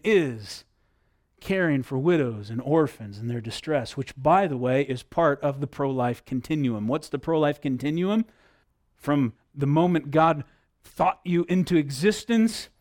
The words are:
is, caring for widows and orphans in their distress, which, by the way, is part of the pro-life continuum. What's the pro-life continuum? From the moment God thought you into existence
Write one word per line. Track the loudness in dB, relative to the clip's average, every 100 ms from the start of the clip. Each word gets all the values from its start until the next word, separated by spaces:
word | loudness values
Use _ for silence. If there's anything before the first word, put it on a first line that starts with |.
is, | 2 2 2 -4 -12 -16 -18 _ _ _ _ _ _ _
caring | -4 0 2 0
for | -2 0
widows | 2 2 0 -4 -8
and | -6
orphans | 2 2 2 -2 -14 -10
in | -6
their | -6
distress, | -6 -10 -2 -2 -2 -8
which, | -10 -2
by | 4 4 4
the | 0
way, | 0 0
is | 0 -4
part | -6 2 2 2
of | -2 -4
the | -8
pro-life | -4 -2 0 -2 -2
continuum. | -6 -8 -4 -2 0 -2 -2
What's | -4 -4
the | -8
pro-life | -2 0 0 0
continuum? | -4 -4 -2 -2 0 0 -2 _ _ _ _ _ _
From | _ -2 0 0 -4 _
the | -4 0
moment | 2 4 2 0
God | 2 2 2 -6 _ _ _
thought | -20 -2 -2 -2
you | -2 0 2
into | 0 2 2
existence | 0 0 0 0 0 2 2 0 -12 _